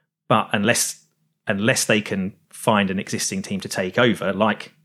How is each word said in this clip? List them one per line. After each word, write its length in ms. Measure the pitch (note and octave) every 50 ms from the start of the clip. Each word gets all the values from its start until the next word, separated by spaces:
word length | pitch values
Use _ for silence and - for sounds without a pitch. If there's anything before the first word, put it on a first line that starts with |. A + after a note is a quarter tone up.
| _ _ _ _ _
But 220 | - B2 A2 G2 -
unless, 540 | - G#2+ G2+ A2+ C3 - - - - - _ _ _ _ _ _ _ _ -
unless 380 | - G#2+ G2 G#2 B2 C3+ - -
they 160 | - A2+ G#2+
can 340 | G#2 - G#2+ G2 F#2 F#2+ - _ _ _
find 420 | - - - A#2+ A2 G2+ G2 F#2+
an 80 | F#2+ F#2+
existing 420 | - - - G2+ - - G2 F#2+
team 180 | F#2+ - G#2 F#2
to 80 | - G#2
take 280 | - - F#2+ F#2 -
over, 360 | - B2 B2 G2+ - G2 F#2+ F#2+
like 400 | F#2+ A2 G#2+ G#2 - - - _ _ _